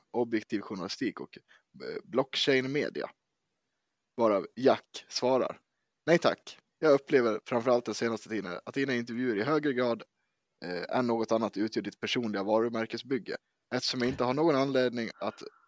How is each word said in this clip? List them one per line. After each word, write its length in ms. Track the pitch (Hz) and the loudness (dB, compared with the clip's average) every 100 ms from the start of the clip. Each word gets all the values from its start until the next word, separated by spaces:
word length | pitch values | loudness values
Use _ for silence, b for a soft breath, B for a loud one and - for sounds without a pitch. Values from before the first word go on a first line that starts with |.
| _ | _
objektiv 500 | 117 117 113 - 104 | -2 0 -2 -2 -6
journalistik 580 | - 98 90 - 120 - | -4 -8 -6 -4 -4 -4
och, 160 | - - | -12 -16
eh, 640 | _ _ _ - - - | _ _ _ -16 -10 -10
blockchain 680 | - 120 131 - - 131 131 | -6 -2 -2 -2 2 2 2
media." 380 | 143 110 - - - _ _ _ _ _ _ _ _ _ - | -2 -4 -6 -10 -12 _ _ _ _ _ _ _ _ _ 0
Varav 320 | 113 98 85 - | 2 2 -2 2
Jack 500 | 131 113 - - - | 4 4 0 -18 -10
svarar: 500 | - 123 131 - - _ _ _ _ - | -2 0 2 0 -6 _ _ _ _ 2
"Nej 120 | 170 | 4
tack. 400 | 120 - - - _ - | 4 0 -8 -20 _ 0
Jag 120 | 156 | 4
upplever 480 | 139 - 139 117 107 - | 4 6 4 4 0 -2
framförallt 400 | 120 120 120 120 | -2 2 2 2
den 100 | 107 | -2
senaste 340 | 117 110 - | -2 -2 -4
tiden 300 | 110 92 87 - | -6 -4 -8 -8
att 80 | |
dina 200 | 143 139 | -4 -2
intervjuer 420 | 123 117 117 127 104 | -2 -2 -4 -2 0
i 80 | |
högre 300 | 117 156 147 | 2 0 0
grad, 300 | 123 123 113 - _ _ _ _ - 85 | 0 0 0 -6 _ _ _ _ -14 -8
eh, 320 | 90 - 123 | -6 -2 0
än 100 | 123 | 2
något 240 | 113 113 | 0 2
annat 260 | 113 107 95 | 0 0 -2
utgör 240 | 107 120 | -2 -2
ditt 160 | 101 - | -6 -6
personliga 440 | 110 131 117 98 | -4 -2 -2 -2
varumärkesbygge. 920 | 98 110 117 117 113 117 123 131 92 - _ _ - 123 | 2 2 2 -2 -4 -6 -4 -6 -4 -12 _ _ -6 -4
Eftersom 240 | - 131 | -2 -2
jag 100 | 123 | -2
inte 140 | 135 | 0
har 100 | 123 | 0
någon 220 | 135 170 139 | 2 2 4
anledning 540 | 139 131 127 120 113 - | 2 2 2 0 -8 -6
att, 240 | 101 - - _ | -8 -8 -16 _